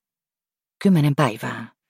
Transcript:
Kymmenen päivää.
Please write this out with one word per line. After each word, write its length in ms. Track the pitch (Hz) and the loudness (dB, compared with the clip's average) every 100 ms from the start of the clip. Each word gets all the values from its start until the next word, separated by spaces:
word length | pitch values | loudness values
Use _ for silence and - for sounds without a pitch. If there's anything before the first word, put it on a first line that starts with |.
| _ _ _ _ _ _ _ - | _ _ _ _ _ _ _ -2
Kymmenen 320 | 196 175 147 143 | 2 4 2 2
päivää. 600 | 139 110 123 120 117 _ | -2 -2 -10 -10 -14 _